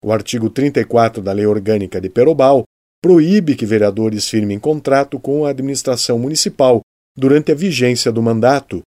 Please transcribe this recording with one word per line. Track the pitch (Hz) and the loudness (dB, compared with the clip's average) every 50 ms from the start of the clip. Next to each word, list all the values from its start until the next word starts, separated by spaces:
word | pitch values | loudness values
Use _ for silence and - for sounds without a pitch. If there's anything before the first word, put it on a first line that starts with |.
| - | -2
O | 104 | -2
artigo | 107 110 104 - - 120 110 110 | -2 -2 -2 -6 -6 -4 -4 -4
trinta | - - 135 143 139 135 | -2 -2 -2 0 0 -2
e | 113 | -2
quatro | - - 117 113 110 - 117 | 0 2 2 2 2 0 -4
da | 95 98 | -6 -4
Lei | 98 101 104 | -2 0 0
Orgânica | 104 104 104 98 104 110 104 98 90 - 95 | 0 0 0 0 -2 -2 -2 -2 -6 -8 -8
de | 90 95 | -8 -4
Perobal | - 117 123 147 165 143 131 135 143 131 110 _ _ _ _ _ _ _ | 0 2 2 2 4 4 4 4 4 2 0 _ _ _ _ _ _ _
proíbe | - 175 185 170 151 165 196 214 180 151 135 | 2 4 4 6 6 4 2 2 2 0 -2
que | - 120 | -2 -2
vereadores | 104 110 110 104 101 98 107 110 110 107 104 101 - | -2 0 2 2 0 0 0 -4 -4 -2 -4 -8 -4
firmem | - 113 104 101 101 104 | -2 -2 -2 -2 -4 -4
contrato | 107 147 156 151 - - 135 135 139 139 - 131 | -4 -4 -4 -4 -2 0 0 0 0 -2 -6 -10
com | - 139 139 147 151 | -6 -4 -4 -2 -2
a | 143 | -4
administração | 139 131 131 139 139 131 - - 127 117 - - 123 117 | -4 -4 -6 -8 -8 -6 -4 -6 -4 -4 -2 -4 -2 -2
municipal | 120 135 156 151 - 202 - - 139 131 123 113 - _ _ _ _ _ _ | -2 -4 -4 -4 -4 -6 -2 2 2 4 4 2 0 _ _ _ _ _ _
durante | - 131 135 139 151 151 - | -2 2 2 4 2 2 0
a | 156 | -2
vigência | 143 175 196 160 120 123 123 123 120 - 127 | -2 -2 -4 -2 0 0 0 0 0 -2 -2
do | 113 113 | -2 0
mandato. | 113 117 113 113 110 123 139 139 135 _ - 87 - _ | 0 0 0 2 2 2 2 2 -2 _ -12 -12 -12 _